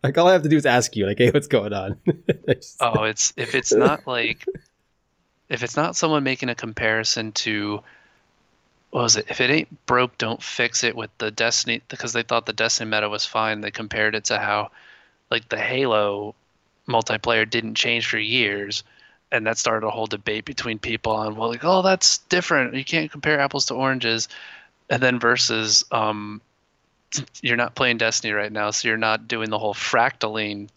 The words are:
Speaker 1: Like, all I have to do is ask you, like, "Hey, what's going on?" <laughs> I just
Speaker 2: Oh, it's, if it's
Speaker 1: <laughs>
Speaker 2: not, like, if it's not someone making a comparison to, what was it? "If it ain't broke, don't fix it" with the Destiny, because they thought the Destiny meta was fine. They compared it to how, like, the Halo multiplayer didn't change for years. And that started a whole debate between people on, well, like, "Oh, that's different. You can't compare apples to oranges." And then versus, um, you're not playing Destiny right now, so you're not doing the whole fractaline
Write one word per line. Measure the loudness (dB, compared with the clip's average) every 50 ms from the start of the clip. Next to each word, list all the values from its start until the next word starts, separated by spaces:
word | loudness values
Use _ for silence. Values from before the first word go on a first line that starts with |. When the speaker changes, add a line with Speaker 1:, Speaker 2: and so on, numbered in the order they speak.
| -2
Speaker 1:
Like, | 0 4
all | 6 6 8
I | 6
have | 6 6
to | 6
do | 4
is | 6 6
ask | 6 4 4 4 2 0
you, | 0 0
like, | 0 4 6
"Hey, | 6 6 6
what's | 4 2 4
going | 2 2 2 2 -4
on?" | -4 -4 -4 -6 -2 0
<laughs> | 0 0 0 0 -2 -2 -2 2 0
I | 0
just | 0 0 -18 -4 0
Speaker 2:
Oh, | 0 2 2 2 2
it's, | 0 0 0 -2 -2 -2
if | -4 -6 0 0
it's | 0 2 4 4
Speaker 1:
<laughs> | 6 6
Speaker 2:
not, | 6 4 2 -4
like, | -4 -2 -2 -2 -2 -4 -6 -8 -10 -10 -10 _ _ _ _ _ _ _ _ _ _ _ _ _ _ _ _ _ -8
if | -6 -6 -4
it's | -4 -2
not | 0 0 0 0
someone | 0 0 2 2 2 2
making | 0 -2 -2 -4 -6
a | -6
comparison | -6 -8 -10 -6 -2 0 0 0 0 0 0 -2 -2 -4 -6 -6
to, | -4 -4 -2 -2 -2 -2 -4 -4 -6 -8 -14 -20 -20 _ _ _ _ _ _ _ _ _ _ _ _ _ _ _ _ _ _
what | -4 -2 2
was | 2 2
it? | 0 0 -6
"If | -2 0
it | 2 2
ain't | 2 0 0 _ -12 -16 -2
broke, | 0 2 2 2 0 _
don't | -4 -4 -4 -4 -6
fix | -8 -10 -2 -2 -2 0 0 0 -2
it" | -2 -2
with | -4 -10 -12 _ -6
the | -6 -6 -2
Destiny, | 0 0 0 0 0 -2 -2 -4 -6 _ -12
because | -12 -10 -8 -4 -4
they | -4 -2
thought | 0 -2 -2 -2
the | -2 -4
Destiny | -2 0 0 0 -2 -2 -2
meta | -2 0 0 -2
was | -2 -4 -6
fine. | -2 0 0 0 0 -2 -2
They | -4 -8 -8
compared | -8 -10 -6 -2 0 0 0 0
it | -2 -2
to | -2 -2 -2
how, | 0 0 0 0 -2 -4 _ -20 -20 -20 -20 -20 _ _ _ _ _ -2 -2
like, | -2 -2 -4
the | -6 -4
Halo | -4 -2 -2 0 0 2 2 2 2 0 -2 -4 -8 -10 -12 _ _ _ _ _ _ _ _ _ _ -2
multiplayer | -2 -2 0 0 -4 -4 0 0 2 2 2 2
didn't | 0 -4 -4 -2 -2
change | -2 0 0 0 -2 -2
for | -2 -4 -4
years. | -2 0 0 2 2 2 0 -2 -4 -6 -6 -8 -8 _ _ _ _ -20 _ _ _ -4 -2
And | -2 0 0
that | -2 0
started | 0 0 0 0 -2
a | -2
whole | -4 -4 -6
debate | -6 -6 -6 -4 -4 -4 -4 -6
between | -8 -8 -6 -6 -6 -6 -6
people | -6 -6 -6 -4 -2 -2 -2
on, | 0 -2 -4 -4
well, | -4 -4 -4
like, | -4 -2 2
"Oh, | 2 2 4 4
that's | 4 2 4 4 2 2 2 _ 0
different. | 0 0 2 2 2 2 2 0 -2
You | -6 -6
can't | -2 -2 -2 -2 -2
compare | -8 -4 0 0 2 2
apples | 2 0 0 -2 -2
to | -2 -2
oranges." | 0 0 0 0 0 0 -2 0 -2 -2 -6 -10 -18 -18 -20 -20 -20 -20 _ _ _ _ -4
And | -2 2 2
then | 2 2 4
versus, | 4 4 4 4 2 0 0 0 0 2 2 2 2 2
um, | -2 0 0 0 -2 -4 -6 -8 -10 -12 _ _ _ _ _ _ _ _ _ _ _ _ _ -10 -8 -8 -8 -8 _ -6
you're | -2 -2 0
not | 0 0 -2 -2
playing | 0 0 0 2
Destiny | 2 0 0 0 0 -2 -2 -2
right | -2 -2 -4 -4
now, | -2 -2 -2
so | -2 -2 -2
you're | 0 0 0
not | 2 0 0 0 -2 -6
doing | -4 -4 -4 -2
the | -4 -2
whole | -2 -4 -4
fractaline | -4 -4 0 2 4 4 2 2 -2 -6 -4 -2 -4 -4 -4 -6 -8 -10 -14 _